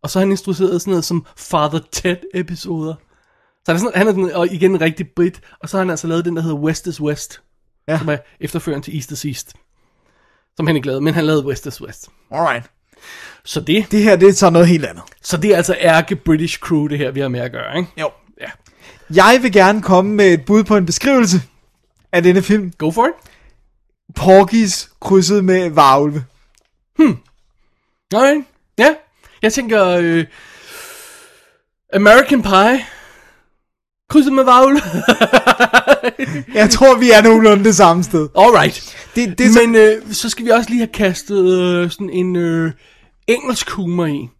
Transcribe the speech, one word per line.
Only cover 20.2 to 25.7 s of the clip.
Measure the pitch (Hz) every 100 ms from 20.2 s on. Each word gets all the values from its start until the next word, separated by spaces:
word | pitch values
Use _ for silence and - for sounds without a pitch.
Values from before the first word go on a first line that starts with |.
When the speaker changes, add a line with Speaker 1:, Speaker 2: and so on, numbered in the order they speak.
| 196
Speaker 2:
et | 165
bud | 143 214
på | 202 214
en | 170
beskrivelse | 175 269 269 220 180 - _ _ _ _ _ _
af | 175
denne | 175 185
film. | 185 214 185 -
Speaker 1:
Go | 156
for | 165 254
it. | - _ _ _ _ _ _ _ _ _ -
Speaker 2:
Porgies | 151 190 190 226 214 - - _
krydset | - 190 170 202
med | 185 185 180